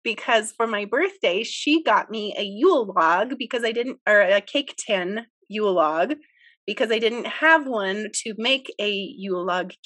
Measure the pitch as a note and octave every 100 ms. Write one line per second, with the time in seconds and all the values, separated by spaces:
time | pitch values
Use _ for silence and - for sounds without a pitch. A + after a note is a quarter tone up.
0 | A#3 G#3+ - A3+ A3 - A3+ G#3 G3+ B3+
1 | F#4+ - F3+ F#3 A#3 - C#4+ D#4+ C4+ G#3
2 | - A3 G#3 - G3+ G#3 F4 D4+ G3+ F#3
3 | E3 F3 B3+ B3+ B3+ B3 A3+ A#3 B3+ -
4 | G#3 G#3 F#3 G3+ G3 D4 C4+ - - G3
5 | F3+ G#3+ A3+ _ - G#3 G#3 F3+ D#3 D#3+
6 | A#3+ D4 _ _ _ _ - G#3+ A3+ A3
7 | A3 A#3+ - - D#4 D#4+ C4+ A3 F#3+ G#3
8 | G#3 - A3+ G#3+ A#3+ C4 - - G#3 G3
9 | F#3+ - G3 F3+ F3+ F3+ F3+ -